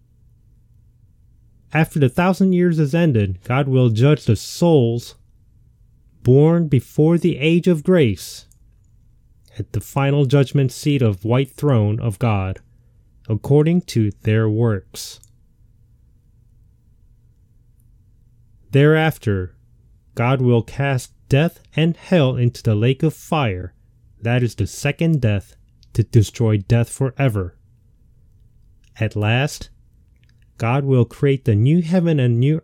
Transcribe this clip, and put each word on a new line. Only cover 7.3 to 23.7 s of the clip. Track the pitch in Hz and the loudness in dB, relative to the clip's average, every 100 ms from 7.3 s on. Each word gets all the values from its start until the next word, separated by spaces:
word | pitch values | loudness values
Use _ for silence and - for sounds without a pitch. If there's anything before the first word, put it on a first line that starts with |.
| 127 | -2
age | 156 170 185 | 0 2 2
of | 165 | 0
grace | 160 185 127 92 - - - _ - _ _ _ _ _ _ _ _ - | 2 2 2 0 -8 -18 -20 _ -20 _ _ _ _ _ _ _ _ -14
at | 101 | -10
the | 107 | -10
final | - - 139 143 135 | -6 -4 0 0 2
judgment | 143 135 143 131 | 2 2 0 -2
seat | - 151 143 | -2 -2 0
of | 117 95 110 | 0 0 -2
white | 123 139 | -2 -2
throne | - 147 120 104 113 | -4 0 2 0 -2
of | 120 101 | -4 -4
God, | 120 101 95 95 - _ _ _ _ _ - | -2 -2 -4 -8 -14 _ _ _ _ _ -8
according | 113 - 147 156 175 | -6 0 2 2 0
to | - 117 107 - | -2 -2 -2 -2
their | - 110 110 | -2 0 0
works. | 107 120 98 - - - - - _ _ _ _ _ _ _ _ _ _ _ _ _ _ _ _ _ _ _ _ _ _ _ _ _ _ _ _ _ _ _ _ _ _ | 0 -2 -2 -8 -16 -18 -20 -20 _ _ _ _ _ _ _ _ _ _ _ _ _ _ _ _ _ _ _ _ _ _ _ _ _ _ _ _ _ _ _ _ _ _
Thereafter, | 139 147 156 160 - - 98 90 - _ _ _ _ _ | 2 4 4 0 -2 -4 -4 -6 -14 _ _ _ _ _
God | - 120 131 | -4 -2 0
will | 127 117 | 2 0
cast | - - 139 131 - _ - | 0 -6 -4 -4 -6 _ -2
death | 135 170 - _ - | 0 0 -4 _ -2
and | 170 160 | -2 -2
hell | - 180 131 123 | -2 2 2 0
into | 120 - | -2 -2
the | 117 104 | -2 0
lake | 120 131 | 0 0
of | 160 | -2
fire. | - - 165 123 90 90 | -4 -6 -4 -2 -4 -10